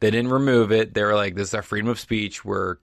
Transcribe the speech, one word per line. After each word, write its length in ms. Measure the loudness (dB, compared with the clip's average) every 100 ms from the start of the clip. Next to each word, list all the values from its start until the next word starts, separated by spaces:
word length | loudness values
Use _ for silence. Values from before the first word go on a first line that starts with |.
They 100 | 0
didn't 200 | 2 0
remove 400 | 0 4 4 4
it. 220 | 2 0
They 80 | 0
were 100 | 2
like, 200 | 2 0 -4
"This 120 | -6
is 60 |
our 80 | -6
freedom 260 | -6 -4 -2
of 120 | -4
speech. 440 | -4 -4 -4 -8
We're 320 | -6 -4 -4 -6